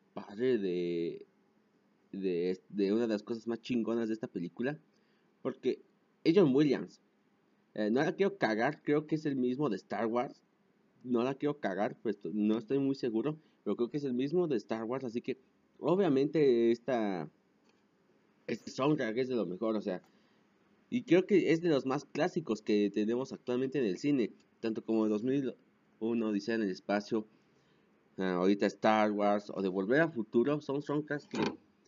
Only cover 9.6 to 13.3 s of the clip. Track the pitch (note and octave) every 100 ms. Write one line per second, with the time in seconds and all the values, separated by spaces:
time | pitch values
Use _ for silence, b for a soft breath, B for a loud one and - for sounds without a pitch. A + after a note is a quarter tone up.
9.6 | D3 F#2+ - G2+ A2 A#2+ C#3 - _ _
10.6 | _ _ _ _ B2 A#2 B2 C3+ D3 C#3+
11.6 | G2+ F#2 A2+ - A#2 G2+ - G#2 G#2 A2
12.6 | A2+ C3+ C#3 C3+ C3 A2 C3